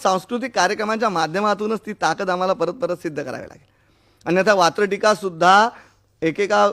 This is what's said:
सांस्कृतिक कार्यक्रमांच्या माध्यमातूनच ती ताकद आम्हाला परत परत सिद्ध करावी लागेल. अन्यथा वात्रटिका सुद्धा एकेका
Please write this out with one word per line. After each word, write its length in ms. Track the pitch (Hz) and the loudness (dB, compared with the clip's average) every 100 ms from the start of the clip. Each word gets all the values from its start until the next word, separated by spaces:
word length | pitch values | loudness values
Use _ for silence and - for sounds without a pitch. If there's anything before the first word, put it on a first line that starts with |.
सांस्कृतिक 520 | 202 185 - 240 254 202 | 0 -2 -4 -6 -4 0
कार्यक्रमांच्या 540 | 180 208 208 220 220 | 0 0 -4 -2 -2
माध्यमातूनच 680 | 175 156 185 208 202 214 220 214 | 0 -2 -2 -2 -2 -4 -6 -8
ती 80 | |
ताकद 360 | - 160 165 190 | -2 -2 -2 -4
आम्हाला 240 | 180 185 | -2 -2
परत 200 | 180 165 | 0 -2
परत 220 | 131 170 - | -4 -6 -6
सिद्ध 280 | 170 147 | -8 -8
करावी 140 | 135 120 | -10 -12
लागेल. 360 | 92 - _ _ _ _ _ _ 151 | -14 -20 _ _ _ _ _ _ -2
अन्यथा 280 | 185 190 | 2 2
वात्रटिका 600 | 196 165 - 202 196 214 | 4 2 2 -2 0 0
सुद्धा 560 | 214 190 165 175 202 226 - - _ _ _ | 0 -4 2 6 6 4 -2 -20 _ _ _
एकेका 500 | 165 185 202 208 208 | -4 -2 0 2 2